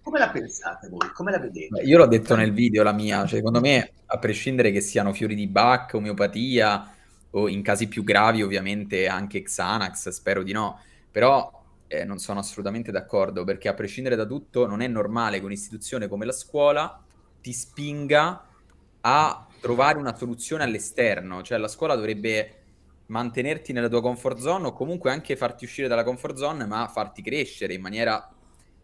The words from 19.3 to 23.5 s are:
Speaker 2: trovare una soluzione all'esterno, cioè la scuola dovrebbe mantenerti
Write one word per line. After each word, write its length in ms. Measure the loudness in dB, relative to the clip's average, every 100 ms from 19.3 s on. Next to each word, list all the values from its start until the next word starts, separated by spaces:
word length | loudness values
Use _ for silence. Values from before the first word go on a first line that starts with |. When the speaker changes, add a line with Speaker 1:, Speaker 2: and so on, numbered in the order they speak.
| 0 -12 -8
Speaker 2:
trovare 380 | -2 4 4 2
una 180 | -2 -6
soluzione 480 | -8 -8 -6 -4
all'esterno, 760 | -2 -4 -4 0 2 0 -4 -10
cioè 160 | -6 -4
la 100 | -4
scuola 280 | -4 -2 0
dovrebbe 640 | -2 -4 -2 -2 -4 -10 _ _ _ _ -8
mantenerti 640 | -6 -4 -4 -4